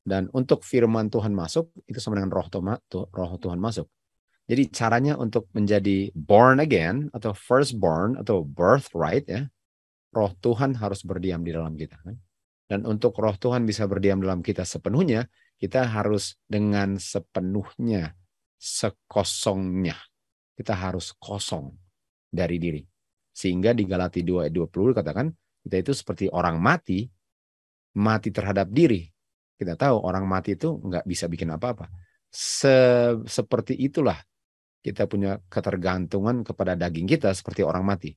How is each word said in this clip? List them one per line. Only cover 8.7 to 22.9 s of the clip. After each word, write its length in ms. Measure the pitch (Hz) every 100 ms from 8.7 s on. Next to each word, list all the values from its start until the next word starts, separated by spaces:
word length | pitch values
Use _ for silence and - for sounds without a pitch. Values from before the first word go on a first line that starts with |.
| 139 - - 78 107 -
ya, 200 | 98 143 _ _ _ _ _ _
roh 200 | 110 104 90
Tuhan 360 | 120 113 135 127
harus 280 | 107 98
berdiam 400 | - 90 92 85
di 80 | 85
dalam 240 | 82 80 78
kita, 240 | 76 -
kan? 160 | - 117 _ _ _ _
Dan 220 | _ 101 117
untuk 300 | 104 123 120
roh 160 | 107
Tuhan 320 | 101 123 123 113
bisa 180 | 104 104
berdiam 320 | 95 98 98
dalam 180 | 95 92
kita 220 | 85 101
sepenuhnya, 640 | 92 - - 117 180 110 123 _ _ _
kita 260 | 98 131
harus 540 | 123 110 104 104 - - _
dengan 500 | 104 104 101 98 98
sepenuhnya, 1160 | - - - - 92 101 95 - 120 104 80 - _ _ _ _
sekosongnya. 1400 | - - 110 - _ - 95 - - 95 95 92 87 80 - _ _ _ _
Kita 240 | _ - 98
harus 320 | 95 90 - -
kosong 480 | - 104 - 170 69 - _ _ _ _ _
dari 320 | 85 87 87
diri. 200 | 85 76 -